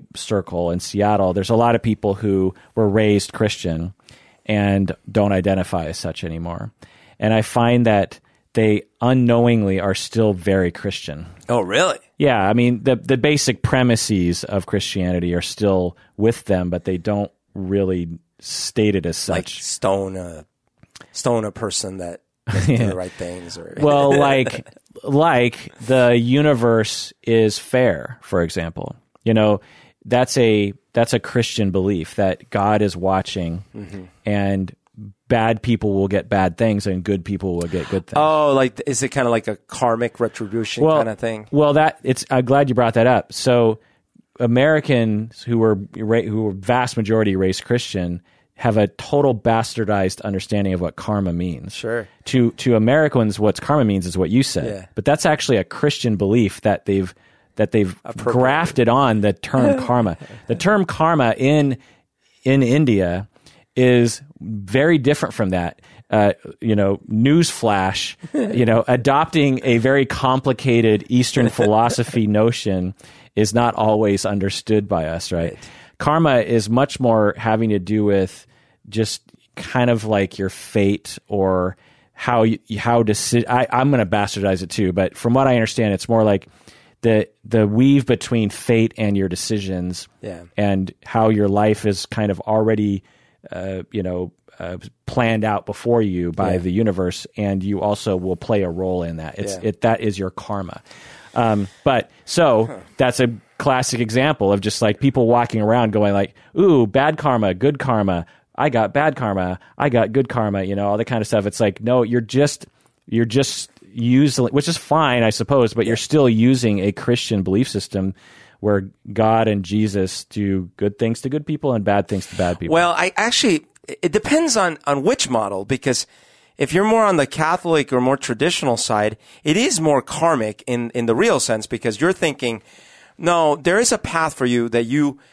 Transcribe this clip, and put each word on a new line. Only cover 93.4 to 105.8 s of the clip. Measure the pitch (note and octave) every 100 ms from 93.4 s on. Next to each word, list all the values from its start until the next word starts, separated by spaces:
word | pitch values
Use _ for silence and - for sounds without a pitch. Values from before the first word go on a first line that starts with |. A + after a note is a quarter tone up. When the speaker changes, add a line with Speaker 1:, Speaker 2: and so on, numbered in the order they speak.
| -
Speaker 1:
uh, | F2+ F#2+ F#2+ -
you | G#2+
know, | F#2 F2+ F2+ - _ _
uh, | F2 F2+ - _ -
planned | - A#2 A2+
out | A2 G2+ -
before | G2+ A#2+ A#2
you | G#2+ F2+ F2
by | D#2+ F#2
Speaker 2:
Yeah. | F#2
Speaker 1:
the | F2+
universe, | F#2 A2 F#2 F2+ - - -
and | G2+ G2
you | F#2+ G2+
also | G#2 G2+ - F#2
will | F#2 F2
play | - G#2+
a | F2+
role | E2+ F#2 F2+
in | E2+ E2
that. | D#2+ -
It's, | G#2 F#2
Speaker 2:
Yeah. | A2
Speaker 1:
it, | -
that | A#2 A2+
is | A2 F#2+
your | F#2+
karma. | - - G2+ F2+ - - - - - - A#2+
Um, | A#2 G#2 F#2+ -
but | C#3+ B2 - _ -
so | - D#3+ A#2+ A2+
Speaker 2:
Huh. | G#2 - -
Speaker 1:
that's | B2+ A#2+
a | B2 A2 _ _
classic | C#3 B2+ B2+ A#2
example | A2+ A#2 C#3 D3+ G2
of | G2+
just, | G#2 -
like, | A2 G#2
people | C#3 C3 A#2
walking | A#2+ A#2+ A2+
around | G#2+ A#2+